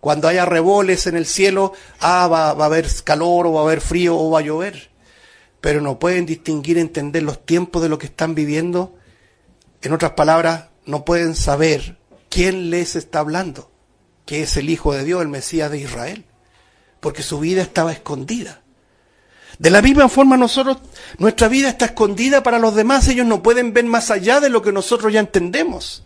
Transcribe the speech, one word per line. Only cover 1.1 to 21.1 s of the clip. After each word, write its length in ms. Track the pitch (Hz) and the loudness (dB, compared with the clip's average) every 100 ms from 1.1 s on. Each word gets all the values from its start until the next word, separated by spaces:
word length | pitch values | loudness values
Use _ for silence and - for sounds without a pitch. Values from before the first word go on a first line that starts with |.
| 165 | -4
el 100 | 160 | -4
cielo, 480 | - 196 190 196 190 - - | 0 0 2 -2 -4 -20 -2
ah, 280 | 160 180 175 | 0 2 2
va, 260 | 165 156 | 2 0
va 100 | 147 | 0
a 40 | 151 | 0
haber 180 | 160 160 - | 0 -2 -6
calor, 440 | - 151 170 175 170 | -2 -2 2 0 0
o 60 | |
va 80 | 160 | 0
a 40 | |
haber 180 | 151 160 | 0 0
frío, 340 | - 170 175 165 | -2 0 0 0
o 140 | 160 | 0
va 80 | 160 | 0
a 40 | |
llover. 520 | 151 156 190 - - _ _ _ _ _ _ _ | 0 -6 -6 -12 -20 _ _ _ _ _ _ _
Pero 200 | 147 147 | -2 -2
no 180 | 147 127 | -2 -2
pueden 280 | 170 185 165 | -2 -2 -2
distinguir, 500 | 160 - 156 143 170 | -6 -6 -6 0 0
entender 460 | 165 165 143 156 | 0 -4 -4 -4
los 240 | 151 139 - | -4 -8 -2
tiempos 360 | 170 175 170 | -2 0 -4
de 60 | 165 | -2
lo 100 | 151 | -4
que 80 | 147 | -8
están 280 | - 160 | -6 -4
viviendo". 600 | 156 147 151 175 175 185 - _ _ _ _ _ _ _ _ | -2 -2 -2 -2 -4 -6 -12 _ _ _ _ _ _ _ _
En 120 | - | -6
otras 200 | 156 160 | -2 -2
palabras, 540 | - 156 160 165 165 - _ | 0 2 4 2 -4 -10 _
no 200 | - 147 | -10 -8
pueden 300 | 143 170 170 | -2 0 0
saber 600 | 160 147 143 160 147 165 - _ _ _ | -2 -2 0 2 0 -4 -16 _ _ _
quién 420 | - 180 185 175 | -2 0 -2 -4
les 260 | 170 170 165 | -4 -4 -8
está 240 | - 160 | -6 -4
hablando, 520 | 151 170 185 135 - _ _ _ _ _ | -4 -4 -6 -12 -20 _ _ _ _ _
que 180 | - 147 | -10 -8
es 140 | 151 147 | -4 -2
el 100 | 143 | -2
Hijo 240 | 160 156 | -2 -2
de 120 | 139 | -2
Dios, 180 | 143 180 | -2 -2
el 60 | 160 | -4
Mesías 420 | 143 - 165 151 | -6 -6 -4 -4
de 100 | 147 | -6
Israel, 460 | 139 120 127 208 - _ _ _ _ _ _ _ | -10 -10 -10 -12 -18 _ _ _ _ _ _ _
porque 220 | 151 143 | -8 -8
su 180 | 143 147 | -8 -6
vida 220 | 160 185 | -2 -2
estaba 300 | 180 - 165 | -2 -2 -2
escondida. 680 | 156 - 143 131 233 - - _ _ _ _ _ _ _ _ - - | -4 -10 -10 -6 -8 -8 -18 _ _ _ _ _ _ _ _ -20 0
De 120 | - | 6
la 120 | 190 | 6
misma 260 | 226 277 269 | 6 6 6
forma 280 | - 269 262 | 6 6 6
nosotros, 420 | 240 269 262 262 - - - | 4 0 -2 -2 -6 -20 -20